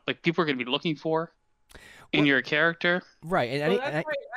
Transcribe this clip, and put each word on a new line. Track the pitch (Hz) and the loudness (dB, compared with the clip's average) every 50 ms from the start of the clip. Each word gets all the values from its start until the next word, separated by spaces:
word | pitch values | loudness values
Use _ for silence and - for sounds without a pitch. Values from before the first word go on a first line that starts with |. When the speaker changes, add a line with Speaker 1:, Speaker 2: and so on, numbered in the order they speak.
| _ - | _ -6
Speaker 1:
like, | 127 - | -6 -4
people | - 175 165 - 175 | -2 -2 0 0 0
are | |
gonna | 151 139 127 | 0 0 -2
be | 123 | -2
looking | 123 131 147 - 175 156 - | -4 -4 -2 -2 -2 -4 -4
for | - 160 160 160 165 170 _ _ _ _ _ _ _ _ - - - - - - - - - | -4 -4 -2 -2 -4 -6 _ _ _ _ _ _ _ _ -20 -20 -20 -20 -20 -20 -8 -2 2
in | 151 | 2
Speaker 2:
Well, | 147 143 | 4 6
Speaker 1:
your | 139 127 | 4 4
character. | 123 - 156 147 160 165 165 - - 175 175 180 - - _ _ - | 2 2 2 2 2 2 2 0 0 0 0 0 -2 -8 _ _ -8
Speaker 2:
right, | 160 190 175 127 113 | -2 0 0 0 0
and | 131 143 147 | -2 -2 0
I | 160 | 0
Speaker 3:
Well, | 196 226 | 0 0
Speaker 2:
think, | 262 294 | 0 -2
and | - | -2
Speaker 3:
that's | 156 - | -4 -4
Speaker 2:
I | 311 | -4
Speaker 3:
why, | 302 277 285 - 233 | -6 -8 -8 -10 -12